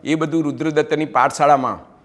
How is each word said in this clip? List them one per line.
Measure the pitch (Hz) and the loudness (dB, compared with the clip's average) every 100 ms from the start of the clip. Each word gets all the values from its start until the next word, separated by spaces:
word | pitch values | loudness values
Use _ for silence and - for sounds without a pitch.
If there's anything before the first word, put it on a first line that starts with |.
એ | 123 | -2
બધું | 156 160 165 | -2 0 -2
રુદ્રદત્તની | 147 123 156 151 151 151 | -2 -4 -2 0 0 -2
પાઠશાળામાં | 156 127 127 - 147 139 127 90 - - | -2 0 0 2 4 4 2 -6 -12 -20